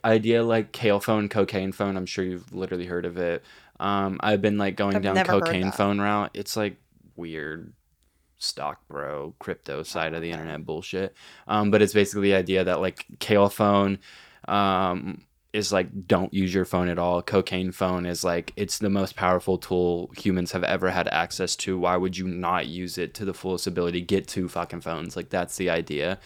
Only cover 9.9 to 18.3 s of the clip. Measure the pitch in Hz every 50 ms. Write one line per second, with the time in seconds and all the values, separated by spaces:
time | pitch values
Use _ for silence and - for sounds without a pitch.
9.9 | - 87 80 80 80 82 82 85 85 80 80 80 76 78 78 80 80 80 - -
10.9 | - 92 98 95 - - - - - - - - 104 107 107 101 104 107 104 98
11.9 | - 107 101 98 101 104 98 101 95 95 90 90 95 95 90 90 87 76 92 92
12.9 | - - - - - - - - 107 101 101 98 - - 107 101 101 101 98 98
13.9 | 98 95 - - - - - - - _ - - 98 101 101 98 95 92 95 90
14.9 | 90 87 - 95 - - - _ _ _ _ _ - 107 101 90 101 92 92 -
15.9 | - 98 87 - 104 90 95 - - 98 95 90 90 95 90 - - 87 90 90
16.9 | 85 87 87 87 87 87 - - 104 95 92 - 95 92 92 92 90 - 95 90
17.9 | 90 90 87 87 87 - 92 90